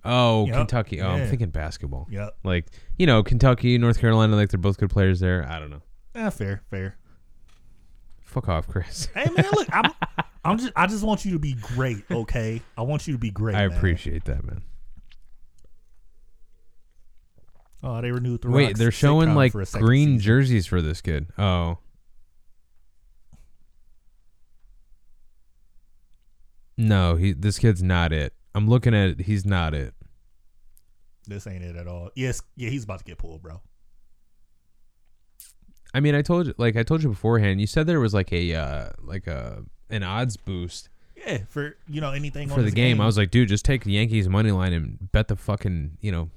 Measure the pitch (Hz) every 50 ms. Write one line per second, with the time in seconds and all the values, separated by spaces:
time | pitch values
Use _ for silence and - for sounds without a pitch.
0 | - - 123 127 123 117 113 110 107 110 113 123 - - 127 120 104 - - -
1 | 95 95 92 92 135 110 139 120 113 90 78 80 76 76 - - - 71 67 67
2 | 76 - 101 98 104 104 - - - 98 90 87 80 - - - - - - -
3 | 180 160 123 110 - - 127 120 135 131 123 - - 123 123 120 117 117 113 -
4 | - 113 113 110 110 110 107 104 104 101 - 95 87 101 95 - 107 95 - 104
5 | 98 95 92 87 92 92 90 90 76 64 82 80 76 76 73 71 - - - -
6 | - - - 233 220 208 - - 104 98 98 95 - - - 95 95 95 - -
7 | - - - - - _ - - - - - _ - - - - - - - -
8 | - - - - - - - 135 - - 127 82 - - - 95 85 - - -
9 | - - - - 269 320 339 381 - 392 415 427 311 - - 190 233 - - -
10 | - - - - - - - - - 160 196 226 254 247 - 151 175 190 214 208
11 | 208 214 208 - - 202 180 165 147 147 131 117 104 104 120 123 131 131 117 101
12 | - - - 117 113 - - 127 110 110 113 117 - - - - 113 131 151 147
13 | - - 139 123 117 110 98 98 107 110 101 104 101 95 82 - - 92 82 -
14 | - - 73 76 - - 67 69 69 62 - - - - - - - - - -
15 | - - - - - - - - - - _ - - - - - - - - -
16 | - - - - - - - - - - - _ - - - - - _ _ -
17 | - - - - _ _ _ - - - - - - _ - - - 127 120 117
18 | 120 123 123 123 123 123 120 117 - 120 120 139 143 113 98 110 113 117 110 -
19 | - 143 147 156 165 160 151 143 135 127 120 107 95 - - 101 110 113 123 139
20 | 147 147 135 117 98 107 113 131 139 127 123 107 85 - - 90 80 76 78 -
21 | - 92 80 71 76 85 - - 101 98 90 87 85 85 85 - - - _ -
22 | _ - - - - _ _ - - - - - _ _ _ - - - _ -
23 | _ _ _ - - - - - - - - - - _ _ - - - - -
24 | _ - _ _ _ - _ _ - _ - - - - - - - _ - _
25 | - - - - - - _ - - _ _ _ _ _ _ - _ _ - -
26 | _ _ - _ _ _ - _ - - _ - - - - - 113 107 104 95
27 | 92 85 82 80 90 101 90 69 90 107 98 - - 117 104 87 90 90 90 87
28 | 85 82 80 78 73 - - _ - _ - 101 104 107 120 127 - 123 113 104
29 | 98 95 85 - 87 101 107 98 92 101 98 90 85 78 80 73 67 - - -
30 | - - - _ _ _ _ - _ - _ - - - - - _ _ _ _
31 | - - - _ _ - 98 101 - - 92 90 90 87 85 87 87 87 87 87
32 | 87 98 - 127 127 127 120 - - _ _ - 123 110 131 139 113 104 117 107
33 | - - - - - 82 80 80 - 80 78 95 - - _ _ - - - -
34 | - _ - _ _ _ _ _ - _ _ _ _ _ _ _ - _ _ _
35 | _ _ - _ _ _ _ _ - - _ _ _ - _ - - - - 131
36 | 143 147 143 143 147 - 175 175 175 139 - - 120 120 104 117 117 - 156 160
37 | 156 139 107 - - 110 120 113 104 101 95 98 104 104 - 160 156 160 175 156
38 | 123 107 98 104 92 - 87 85 87 87 82 80 76 67 71 73 58 50 - -
39 | - 62 82 98 - - 80 67 62 58 50 52 - - - - - - 110 107
40 | 98 90 98 110 123 123 104 - - - 98 90 87 85 - - - - - _
41 | - _ - - 415 - 180 117 98 - - 151 143 147 - _ - - 147 151
42 | 156 139 139 143 147 143 - 143 147 139 135 139 117 107 98 107 123 127 120 107
43 | 104 113 107 104 104 87 - 120 123 101 101 101 - - 139 127 - 101 98 104
44 | 110 113 113 110 95 92 92 104 110 110 101 92 92 92 87 82 78 - 52 -
45 | 95 95 - 107 107 - 104 95 - - 101 - - 104 90 82 71 76 78 -
46 | - 104 92 85 85 87 -